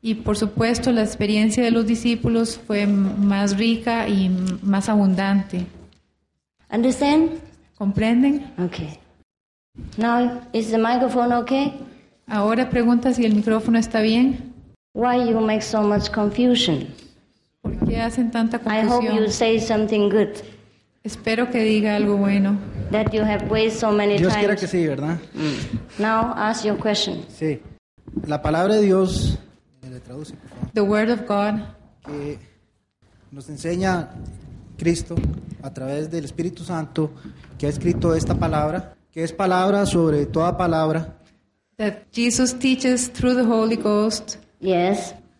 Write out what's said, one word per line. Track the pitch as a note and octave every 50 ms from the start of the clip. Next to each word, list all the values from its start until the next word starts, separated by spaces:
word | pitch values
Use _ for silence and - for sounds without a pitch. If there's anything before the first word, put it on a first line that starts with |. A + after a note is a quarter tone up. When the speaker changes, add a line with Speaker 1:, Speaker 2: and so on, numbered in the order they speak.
| -
Speaker 1:
Y | A3+ A3
por | A3 - - G#3+
supuesto, | G3+ A3 G3+ - - A3+ A3+ A#3+ A#3 A#3+ C4 A#3+
la | A3+ G#3+
experiencia | G#3+ - - G#3+ G3+ G#3+ G#3+ G#3+ A3 G#3+ - B3
de | A#3
los | A#3 A#3 A3+
discípulos | G#3+ A#3 A3+ - A#3+ A#3 A#3 - A#3 A#3 A3+ A3+ A3+ - -
fue | - - G#3+ G3+ G#3
m-, | G3+ G#3 G3 G3 G3 G3+ G3+
más | G3+ G3+ G3 G3 G3+ G3+ G3
rica | G3 A3+ A#3 A3+ A3+ A3+ A#3+ A#3 A#3 G#3+ -
y | G#3 G3 F#3+
m-, | F#3 F#3 F#3 F#3 F#3 F3+ - -
más | G3 G3 G3 G3 -
abundante. | G#3+ G#3 G3+ F#3+ F#3 F3+ G3 G3 G3 G3+ F#3+ - - F3+ F3+ - - - - - _ _ _ _ _ _ _ _ _ _ _ _ _ _ _ _
Speaker 2:
Understand? | - A3+ A#3 C4 B3 - C#4+ C#4+ D4 D#4 D#4+ D#4+ - - - - - _ _ _ _ _
Speaker 1:
¿Comprenden? | G#3 G3 G3 - A3 A3 A#3 A#3+ C4 C#4 C#4+ C#4+ C#4 - - -
Speaker 2:
Okay. | F3+ F3 - - D#3+ D3+ D3 - - _ _ _ _ _ _ _ _ _ _ _ _ _ _ - - - -
Now, | - A3 A#3 A#3 A#3+ B3 A#3+ B3 - - - -
is | A3+ A3 A3
the | A3 A3+
microphone | A3 A3+ B3 B3 B3+ B3+ B3+ B3 A#3+ B3 A#3+
okay? | A#3+ A#3 A#3+ C4+ C4+ C#4 - - - - - - - _ _ _ _ _
Speaker 1:
Ahora | - G#3+ G#3 G3+ G#3+ A3+ A#3 C4 B3+
pregunta | B3+ B3 A#3 A#3 A#3+ A#3 A#3+ C4+ B3
si | B3 A#3+
el | A3 G#3+
micrófono | G#3 G#3 A3+ A3 A3 A3 - A3+ A#3
está | A3+ A3+ - A3+ G#3+
bien. | A3 A3 A#3 B3 C#4 C4 - - - - - - - - _ _ _ _
Speaker 2:
Why | G#3+ A#3 B3 B3 B3 B3 A#3
you | A3+ A3+
make | A3 A3 G#3+ A3 G#3+
so | - - A3 G#3
much | G#3 G#3 G#3 G#3 -
confusion? | - A3+ G#3 G#3 G#3 - A#3+ B3 B3 A3+ - F3+ D#3+ C3+ - - - - - - _ _ _ _ _ _ _ _ _ _ _
Speaker 1:
¿Por | - - - -
qué | - A3+ A3+
hacen | A3+ A#3 A#3 - B3 A3+
tanta | - A#3 A3+ A3+ A#3 A#3 A#3
Speaker 2:
I | G#3+ G#3+ A3 A3
hope | G#3 A#3+ A#3+ A3+
Speaker 1:
confusión? | A3+ A3 A3 A3
Speaker 2:
you | G#3
say | G3+ - A#3 A3+ A3+ A3
something | A3 - A3+ G#3+ G#3+ G#3 A3 G#3 G#3 G3+
good. | F#3+ G#3+ G3+ G3+ - - - - - - - _ _ _ _ _ _ _ _
Speaker 1:
Espero | A3 - - - A3+ A3 A3+ B3 B3
que | B3 A#3+ A3
diga | A3 A3 G#3+ G#3 G#3+ G#3
algo | G#3 G#3 G3+ G#3
bueno. | G3+ G3+ G3 G3+ G3+ G3 G3 G#3 G3+ G3 - - - - -
Speaker 2:
That | - G#3+ A3 G#3+ G#3+
you | A3 G#3+
have | G#3+ G#3 G3+ - -
waived | G#3+ A3 A3 A3+ A3
so | - - A3 G#3
many | G#3 G#3 G#3 G#3 G3+
Speaker 3:
Dios | E3 F#3 G#3+
quiera | G#3 G#3 G3+ G#3
Speaker 2:
times. | G3+
Speaker 3:
que | F#3+
sí, | F3 - F3+ E3+
¿verdad? | D#3 C#3 C3 C#3 D3+ E3+ E3 - - -
Speaker 2:
Mm. | - D#3 D3+ C#3 A2+ - - - - - - - - G#3
Now | A3 A3 A3+ A3+ B3 A#3+
ask | - G#3+ G#3+ A3+ A3+ -
your | G#3+ G#3
question. | - - A3 G#3 G#3 - G3 F#3 E3 - -
Speaker 3:
Sí. | - - D#3 D#3 D3 - - - - _ _ _ _ _ _ - - - -
La | D3+ D3 C#3+ -
palabra | D3+ D3+ E3 F3+ G3+ G#3+
de | G#3+ G#3
Dios, | G3 F#3 F#3+ F#3+ F#3 F3 - - - - - - - _ _ _ _ _ _ B2+
¿me | B2+
le | B2+ B2
traduce, | - - B2 C#3+ D#3 - -
por | - - -
favor? | - - - - -
Speaker 1:
The | A3 G#3
word | G3 G#3 G#3 A3 A3
of | A#3+ G#3+ -
God. | - G#3 G3+ G3+ G#3 G#3+ G#3+ G#3 - - - - - _ _ _
Speaker 3:
Que | - D3 D3 C#3+ D3 D3 - - - _ _ _ _ _ _ _ _ _ _ _ _ _ _ _ -
nos | - C#3 C3+ -
enseña | D3+ C3+ B2 E3 F3 F3+ F#3+ F#3+ F#3 F3 D#3 - - - - - - - - - - - - - -
Cristo | - - E3+ E3+ E3 - - E3+ E3 - - - - - - - - -
a | C3+ -
través | - B2+ C3 C#3 D3 D#3 D#3
del | D#3+ E3+ D3
Espíritu | C3+ - - E3+ F3+ F3+ - E3+
Santo | - F3+ D#3+ D#3 C#3+ - - D#3 D3+ - - - - - - - - - -
que | -
ha | C#3+
escrito | D3 - - F3 F3 - - E3+ E3
esta | D#3+ D#3+ - F3
palabra, | D#3 E3+ E3 D#3+ D3+ D3+ D3+ D#3+ F#3 F#3+ - - _ _ _ _
que | E3 E3
es | D#3+ E3
palabra | - G3 F#3 F#3 F#3 F#3 G3 G3+ G3+ G3+
sobre | F#3+ - F3 E3 D#3+ D3 D3 C#3+
toda | C#3 - D#3+ D#3+ F3 F3
palabra. | - F#3 E3+ E3 D#3+ D#3+ D#3 D#3 D#3+ E3 - - - _ _ _ _ _ _ _ _ _ _ _
Speaker 1:
That | _ G#3+ G#3 G3+ - - _ _
Jesus | A#3 A#3 A#3+ A3+ B3 B3+ B3 B3 B3+
teaches | - C4 B3+ B3+ - B3+ B3+ B3 B3 - -
through | - - B3+ B3+
the | B3 B3+
Holy | A3+ A#3 A3+ A3 A3 A#3
Ghost. | A3 - G#3+ G#3 G#3 G#3+ G#3+ G#3 - - - - - - _ _ _
Speaker 2:
Yes. | - F#3+ F#3 F3 F3 F#3 G3+ G3+ - - - - - - _